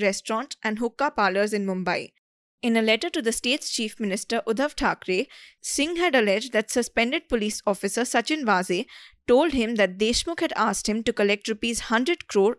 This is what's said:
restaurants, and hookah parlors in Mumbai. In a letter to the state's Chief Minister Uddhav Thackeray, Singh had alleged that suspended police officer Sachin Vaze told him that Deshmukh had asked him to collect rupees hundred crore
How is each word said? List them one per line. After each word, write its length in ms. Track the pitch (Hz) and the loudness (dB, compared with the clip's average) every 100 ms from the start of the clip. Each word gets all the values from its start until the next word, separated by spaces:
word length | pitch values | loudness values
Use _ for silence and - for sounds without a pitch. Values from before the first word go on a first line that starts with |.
restaurants, 560 | 202 196 - 226 277 - | -2 -2 -4 -4 -4 -6
and 140 | 220 214 | -6 -2
hookah 320 | 233 - 285 | -4 -2 -2
parlors 420 | 294 202 190 214 | 2 2 2 0
in 140 | 214 196 | 0 -2
Mumbai. 460 | 185 180 165 - _ _ _ _ _ | -2 -2 -4 -6 _ _ _ _ _
In 120 | 240 | 0
a 80 | 226 | 2
letter 280 | 220 220 339 | 4 2 0
to 100 | 339 | -2
the 100 | 226 | -2
state's 400 | 226 247 302 - | -2 0 -2 -2
Chief 300 | - 220 - | -6 -6 -4
Minister 400 | 208 185 - 233 - | -4 -4 -4 -4 -2
Uddhav 260 | 220 294 | -2 -2
Thackeray, 560 | - 233 160 - 185 269 - - _ | -2 -2 -2 -2 -2 -4 -8 -20 _
Singh 360 | - - 294 339 | -6 -2 -2 0
had 180 | 349 | 2
alleged 400 | 262 208 196 254 | 4 2 0 0
that 160 | 220 214 | -2 0
suspended 580 | 254 240 - 233 320 - | -2 -2 0 0 -2 -2
police 320 | 240 208 - - | -2 -2 -2 -2
officer 360 | 196 196 226 | -2 -2 -2
Sachin 440 | 247 247 226 311 240 | 0 0 0 -2 2
Vaze 400 | 185 185 180 247 - - _ - | 2 2 -4 -4 -12 -20 _ 4
told 260 | 247 320 | 4 4
him 220 | 269 220 | 2 0
that 240 | 233 196 185 | 2 0 2
Deshmukh 420 | 220 - - 339 | 0 0 -2 -2
had 140 | 330 - | -2 0
asked 320 | 220 196 - | 0 0 -2
him 140 | 214 | -2
to 100 | 233 | 0
collect 340 | 214 202 208 - | 2 2 2 -2
rupees 340 | 220 233 226 | -4 -4 -4
hundred 460 | - 226 254 349 - | 0 0 2 -2 0
crore 300 | 208 196 | 2 2